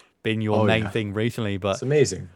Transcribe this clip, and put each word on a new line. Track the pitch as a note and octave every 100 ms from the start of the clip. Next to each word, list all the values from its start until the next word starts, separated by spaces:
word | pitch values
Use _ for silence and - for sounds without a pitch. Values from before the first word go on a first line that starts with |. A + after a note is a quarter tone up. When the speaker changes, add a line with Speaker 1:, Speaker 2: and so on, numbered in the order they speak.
| _ _
Speaker 1:
been | A2+ A2
your | G#2+ G#2+
Speaker 2:
Oh, |
Speaker 1:
main | A2 A2
Speaker 2:
yeah. | G#2+
Speaker 1:
thing | A#2 G#2
recently, | G2+ A#2 A#2+ G#2+ G2
but | G2+
Speaker 2:
It's | F#2+
amazing. | B2 D3 A2+ F#2 F#2